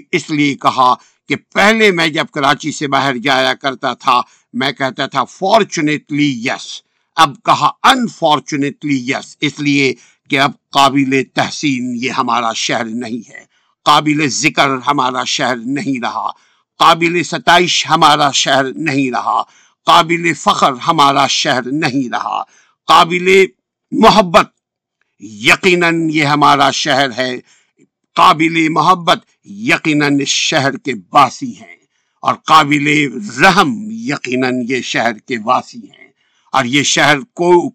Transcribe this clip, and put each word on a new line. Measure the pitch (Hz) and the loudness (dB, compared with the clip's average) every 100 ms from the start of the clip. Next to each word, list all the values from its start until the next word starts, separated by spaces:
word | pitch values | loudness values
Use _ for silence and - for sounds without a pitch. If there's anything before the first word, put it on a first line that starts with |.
| - | -4
اس | 175 - | -6 -4
لیے | 151 143 120 | -2 -2 0
کہا | 139 120 127 123 _ _ - | -2 2 2 0 _ _ -8
کہ | 143 - | -8 -6
پہلے | 190 202 220 214 | 0 2 4 2
میں | 175 165 | 2 -2
جب | 151 147 | -2 -6
کراچی | 151 139 147 156 | -2 0 0 -4
سے | - 143 | -6 -2
باہر | 139 135 127 | -2 -2 -2
جایا | 127 131 131 | 0 0 0
کرتا | 127 139 120 131 | -2 -6 -6 -6
تھا، | 120 - 123 - _ _ | -4 0 2 0 _ _
میں | 120 135 | -6 -6
کہتا | 135 135 135 135 | -4 -6 -4 -4
تھا، | 135 | -4
"Fortunately، | 120 - 190 220 185 - 151 147 - 143 147 123 123 | -4 -4 0 2 0 -2 -2 -2 -4 -2 0 -2 -6
yes۔" | 98 - - - _ _ - | -8 -10 -16 -20 _ _ 0
اب | 156 127 - | 0 0 -2
کہا، | 147 151 - 226 | 0 0 0 2
"Unfortunately، | 262 220 - 160 147 - 147 139 - 147 135 123 | 2 -2 -2 0 0 -2 -4 -4 -4 -4 -2 -2
yes۔" | 117 - - | -6 -8 -6
اس | 151 - | -6 -2
لیے | 143 143 135 - _ _ _ | 0 2 2 0 _ _ _
کہ | 139 | 0
اب | 139 - _ | 0 -2 _
قابل | 143 139 139 131 135 127 | 2 2 2 0 0 -2
تحسین | - 127 - 151 127 123 120 | -4 -4 -4 -4 -2 -4 -6
یہ | 123 | -4
ہمارا | 117 123 117 117 | -2 -2 -2 -2
شہر | 110 - 127 113 | -4 -4 -4 -4
نہیں | 120 117 120 - | -8 -8 -10 -12
ہے، | - - _ _ _ - | -20 -20 _ _ _ 0
قابل | 147 151 147 151 | 2 2 0 -2
ذکر | 113 151 - 143 131 131 | -2 -2 0 0 -2 -2
ہمارا | 143 127 127 | -2 -2 -4
شہر | 123 - 127 123 | -4 -4 -4 -4
نہیں | 113 139 131 131 | -4 -6 -4 -4
رہا، | 113 110 101 - _ _ _ - | -4 -6 -8 -10 _ _ _ 0
قابل | 156 165 170 175 | 0 2 0 -2
ستائش | 151 160 170 175 175 - 139 | -4 -4 2 2 2 -2 -2
ہمارا | 160 156 151 143 | 2 4 4 2
شہر | 131 165 135 135 | 0 0 0 0
نہیں | - 156 135 135 | -4 -4 -2 -2
رہا، | 113 107 107 - _ _ _ - | -2 -2 -4 -4 _ _ _ 2
قابل | 165 165 170 170 | 4 4 0 -2
فخر | 151 208 190 175 123 123 | -2 -2 0 0 0 -2
ہمارا | 165 143 139 135 | 2 4 4 0
شہر | - 156 127 120 | 0 -2 -2 -2
نہیں | 147 160 135 120 | -4 -2 -2 -4
رہا، | 110 107 98 - _ _ _ - | -6 -6 -6 -8 _ _ _ 2
قابل | 160 175 180 180 190 185 - _ _ _ | 4 4 0 2 4 4 -2 _ _ _
محبت | - - 190 185 180 - _ _ _ _ _ _ _ | 2 4 4 4 2 2 _ _ _ _ _ _ _
یقیناً | 107 104 131 175 190 175 170 165 160 | -20 -4 0 2 2 2 2 0 -2
یہ | 151 | 0
ہمارا | 143 147 143 143 139 | 0 2 4 4 2
شہر | 120 - 135 135 110 | 0 -2 0 0 -2
ہے، | 127 123 - _ _ _ _ _ _ - | -6 -8 -12 _ _ _ _ _ _ 0
قابل | 175 156 165 165 160 | 2 2 0 0 0
محبت | 160 160 180 170 147 - _ - | 2 2 2 0 -2 -4 _ -20
یقیناً | 101 117 165 160 147 143 143 | -8 -2 -2 0 0 2 0
اس | 135 | 0
شہر | - - 156 135 135 | -2 -2 0 -2 -4
کے | 135 117 - | -6 -8 -2
باسی | 151 131 - 127 | 2 2 0 -12
ہیں، | 92 92 87 _ _ _ _ | -12 -20 -20 _ _ _ _
اور | 127 117 | -6 -6
قابل | - 156 147 147 147 147 143 120 104 120 | 2 2 4 0 0 0 0 -4 -10 2
رحم | 185 180 160 107 107 | 4 4 2 -2 -8
یقیناً | 113 120 143 123 127 127 127 117 | -10 -8 -8 -4 -2 -2 -2 -2
یہ | 131 | -4
شہر | 110 147 117 | -4 -2 -2
کے | 107 - 117 | -4 -6 -6
واسی | 107 127 - 120 | -2 -2 -2 -14
ہیں۔ | 95 _ _ _ _ _ _ | -20 _ _ _ _ _ _
اور | 135 120 | -2 0
یہ | 143 | 0
شہر | 127 165 147 143 | 0 2 2 2
کو | 120 - 175 175 143 | -2 -2 4 4 2